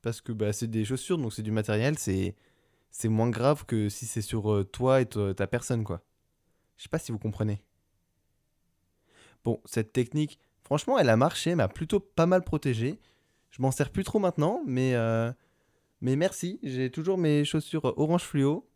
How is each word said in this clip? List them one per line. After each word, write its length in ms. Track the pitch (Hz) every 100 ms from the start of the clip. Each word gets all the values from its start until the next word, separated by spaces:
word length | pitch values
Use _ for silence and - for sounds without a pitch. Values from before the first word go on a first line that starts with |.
Parce 180 | 117 117
que, 100 | -
bah, 220 | 110 104
c'est 140 | 104 117
des 180 | 110 107
chaussures, 320 | 131 - 175
donc 160 | 120
c'est 80 | -
du 100 | 107
matériel, 460 | 110 107 107 131 156
c'est... 380 | - 95 95 - _ _ _ _ _
c'est 180 | - 110
moins 220 | 110 117
grave 340 | 107 127 147 -
que 240 | 113 104
si 160 | - 117
c'est 160 | 117
sur, 320 | 107 113 104
euh, 100 | 104
toi 380 | 95 - 127 131
et 60 | 123
ta, 260 | 107 101
ta 140 | 95 98
personne, 360 | 120 - 120
quoi. 200 | 107 85 _ _ _ _ _ _ _ _
Je 60 |
sais 60 | -
pas 100 | 165
si 120 | -
vous 60 | 110
comprenez. 460 | 110 104 107 101 _ _ _ _ _ _ _ _ _ _ _ _ _ _ _ _ - _ 117
Bon, 160 | 110 -
cette 280 | - 110
technique, 460 | - 120 147 151 - _ _
franchement, 340 | - 147 - 262
elle 120 | 139
a 60 | 110
marché, 380 | 147 - 156
m'a 140 | 170 95
plutôt 320 | - 160 202
pas 260 | - - 165
mal 180 | 185
protégé. 560 | 175 156 143 113 123 196 _ _ _ _ _
Je 100 | -
m'en 100 | 131
sers 200 | - 139
plus 120 | -
trop 160 | 190 214
maintenant, 420 | 185 160 156 269 277
mais, 300 | 127 131 123
euh, 360 | 113 113 117 - _ _ _ _ _ _
mais 140 | 127 135
merci, 440 | 185 - 175 202
j'ai 280 | - 127 131
toujours 260 | 165 160 185
mes 280 | 160 147 143
chaussures 480 | 160 - 160 131 -
orange 260 | 151 170
fluo. 440 | - 147 139 156 -